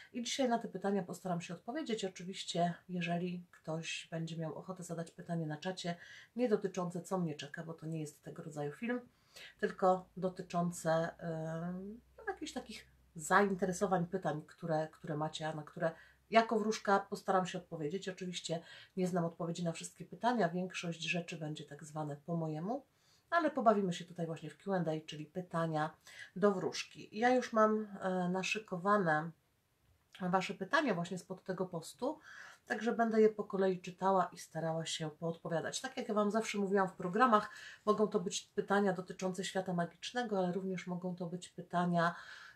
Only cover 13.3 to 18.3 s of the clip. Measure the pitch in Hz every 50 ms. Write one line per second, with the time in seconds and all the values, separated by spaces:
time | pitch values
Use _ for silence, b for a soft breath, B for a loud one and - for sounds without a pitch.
13.3 | 190 196 208 196 196 180 202 185 180 - 208 185 185 180 170 175 - 185 - 160
14.3 | 147 151 151 - - - - 160 156 156 160 160 - - - 160 156 147 156 156
15.3 | - - 160 156 160 151 151 - - 170 170 160 - B B B B B B -
16.3 | 196 226 226 226 233 214 208 220 214 - - - 196 196 196 - 208 190 - -
17.3 | 190 185 180 175 - 175 - - 170 160 160 170 175 196 190 190 185 - 185 180